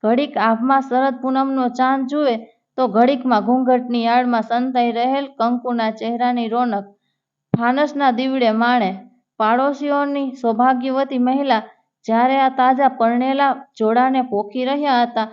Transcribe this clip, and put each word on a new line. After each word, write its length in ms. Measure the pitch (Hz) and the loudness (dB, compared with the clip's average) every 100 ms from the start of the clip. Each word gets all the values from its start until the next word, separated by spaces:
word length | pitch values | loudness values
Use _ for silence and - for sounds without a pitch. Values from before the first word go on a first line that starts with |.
ઘડીક 360 | 214 240 294 294 | 2 0 0 0
આભમાં 420 | 220 226 254 269 | 0 0 2 0
શરદ 340 | 262 247 269 247 | 0 0 0 -2
પૂનમનો 460 | 254 262 269 269 247 | -2 -2 0 0 -2
ચાંદ 380 | 247 254 269 262 | 0 0 0 -2
જુએ, 300 | 294 285 226 226 _ _ - | 0 0 -2 -6 _ _ -2
તો 120 | 254 | 0
ઘડીકમાં 560 | 202 247 277 254 226 | 4 4 2 2 0
ઘૂંઘટની 600 | 202 254 254 254 247 240 226 | 2 0 2 0 0 -2 2
આડમાં 360 | 240 247 240 | 2 2 0
સંતાઈ 500 | 220 233 254 247 240 | 0 -2 0 0 0
રહેલ 340 | 233 247 269 277 | 0 0 -2 -4
કંકુના 640 | 269 233 247 254 240 220 | -2 -2 -2 -2 -2 -2
ચહેરાની 580 | 226 226 233 247 240 226 | -4 -6 -2 -2 -2 -2
રોનક. 360 | 233 247 202 196 _ _ _ _ _ _ - | -2 -2 -2 -8 _ _ _ _ _ _ -2
ફાનસના 520 | 233 262 294 294 277 | 0 0 -2 0 0
દીવડે 400 | 240 262 269 240 | 0 -2 0 0
માણે. 600 | 220 233 247 196 190 - _ _ _ | 2 2 2 0 -4 -14 _ _ _
પાડોશીઓની 960 | 214 240 269 277 294 285 285 285 269 | 0 2 0 -2 -2 -2 -2 -4 -6
સૌભાગ્યવતી 880 | 254 233 220 254 254 262 262 277 262 | -4 -2 2 2 2 -2 -2 -2 0
મહિલા 440 | 247 262 277 226 214 - _ _ | 0 0 0 -2 -2 -20 _ _
જ્યારે 360 | - 226 247 269 | -2 0 2 2
આ 80 | 262 | 0
તાજા 400 | 262 254 254 269 | 2 2 4 2
પરણેલા 760 | 262 226 240 254 269 277 262 - - | 2 0 2 0 0 0 0 -8 -4
જોડાને 440 | 220 233 254 262 | 0 2 2 0
પોખી 420 | 254 202 208 254 | -2 -2 -4 -4
રહ્યા 380 | 254 285 294 247 | -2 -2 0 2
હતા 220 | 240 233 220 | 0 -2 -6